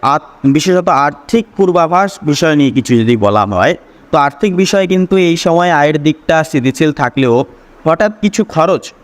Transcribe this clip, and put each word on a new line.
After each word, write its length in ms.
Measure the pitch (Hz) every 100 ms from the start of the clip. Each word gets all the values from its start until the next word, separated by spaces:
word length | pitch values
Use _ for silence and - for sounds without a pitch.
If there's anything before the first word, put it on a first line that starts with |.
| 123
আত-, 180 | 147 - - 139
বিশেষত 340 | 139 165 180 175 147 143
আর্থিক 380 | 143 - 233 220 -
পূর্বাভাস 540 | 190 175 165 180 196 -
বিষয় 320 | 147 147 165 147
নিয়ে 160 | 139 123
কিছু 160 | 117 120
যদি 140 | 113 120
বলা 260 | 101 104 101
হয়, 280 | 95 107 175 - - -
তো 60 | 160
আর্থিক 340 | 143 - 214 180
বিষয়ে 300 | 185 196 190
কিন্তু 280 | 185 185 190
এই 200 | 180 165
সময় 340 | 185 170 175
আয়ের 260 | 160 147 156
দিকটা 340 | 147 151 - 160
স্থিতিশীল 460 | 156 143 127 127 156
থাকলেও 420 | 143 131 127 131 117 139 - - -
হঠাৎ 280 | - 165 214 214
কিছু 220 | 208 202 214
খরচ 280 | - 165 170 - -